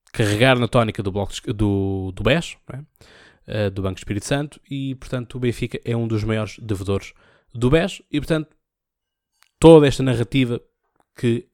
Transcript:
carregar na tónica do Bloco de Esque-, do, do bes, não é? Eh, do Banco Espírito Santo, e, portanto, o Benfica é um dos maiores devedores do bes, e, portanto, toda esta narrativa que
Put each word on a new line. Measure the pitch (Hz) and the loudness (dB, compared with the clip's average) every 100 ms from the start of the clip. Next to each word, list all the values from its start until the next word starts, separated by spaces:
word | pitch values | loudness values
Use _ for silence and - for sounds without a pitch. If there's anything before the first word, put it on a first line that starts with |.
| _ | _
carregar | - 107 104 131 123 | -4 -2 2 2 2
na | 117 | 2
tónica | 123 110 - | 0 0 -4
do | 101 | -6
Bloco | 98 95 | -6 -6
de | - | -8
Esque-, | - | -8
do, | 104 104 98 98 98 92 | -2 0 0 -2 -4 -6
do | 92 | -4
bes, | 107 160 - - - | 0 0 -2 -12 -16
não | 131 | -16
é? | 151 _ - - - _ - | -18 _ -20 -20 -20 _ -10
Eh, | 107 101 | -4 -4
do | 95 | -2
Banco | 95 92 | -6 -6
Espírito | - 101 - | -6 -6 -4
Santo, | 143 147 - _ | -4 -4 -12 _
e, | 139 135 131 | -8 -8 -8
portanto, | - 127 117 127 | -8 -10 -8 -4
o | |
Benfica | 123 110 123 - - | -4 -2 -6 -6 -4
é | 117 | -4
um | 113 | -2
dos | 110 107 | -2 -2
maiores | 110 107 - | -2 -4 -8
devedores | 113 95 98 98 - - _ _ _ | -8 -6 -4 -4 -6 -18 _ _ _
do | 117 123 | -4 2
bes, | 160 185 - - | 2 0 -6 -8
e, | 147 | -6
portanto, | - 160 156 _ _ _ _ _ _ _ _ _ _ _ | -2 -4 -4 _ _ _ _ _ _ _ _ _ _ _
toda | 160 160 143 | 10 10 8
esta | 131 | 2
narrativa | 131 123 117 139 120 120 - _ _ _ _ - | -2 -2 -2 0 -2 -4 -10 _ _ _ _ -4
que | 120 117 - | -2 -2 -4